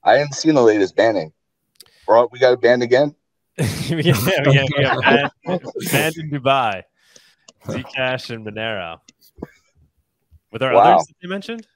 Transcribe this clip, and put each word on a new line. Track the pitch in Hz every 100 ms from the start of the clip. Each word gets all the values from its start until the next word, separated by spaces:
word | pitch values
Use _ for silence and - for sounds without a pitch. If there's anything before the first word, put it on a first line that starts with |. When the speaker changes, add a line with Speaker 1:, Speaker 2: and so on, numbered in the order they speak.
Speaker 1:
I | 92 123
hadn't | 147 139
seen | 160
the | 151
latest | 117 107 95 -
banning. | 113 101 80 _ _ _ _ _ - _ -
Bro, | 113 120
we | 123
got | 127
it | 123
banned | 117 123
again? | 123 127 147 _ _ _
Speaker 2:
<laughs> | _ -
Yeah, | 123 80 - 165 139 131 123 175 139
yeah, | 139 139 143
yeah. | 135 131
Banned, | 131 139 143 _ -
Speaker 3:
<laughs> | 180 - - -
Speaker 2:
banned | 139 156 160
in | 156
Dubai. | 143 127 135 117 95 - _ _ _ _ _ - _ -
Zcash | - 127 135 131 127 -
and | 113 107
Monero. | 107 110 104 85 82 _ _ _ _ - _ _ _ _ _ _ _ _ _ _
Were | 110
there | 131
Speaker 1:
Wow. | 98 113
Speaker 2:
others | 87 -
that | _
you | 180
mentioned? | 196 196 233 -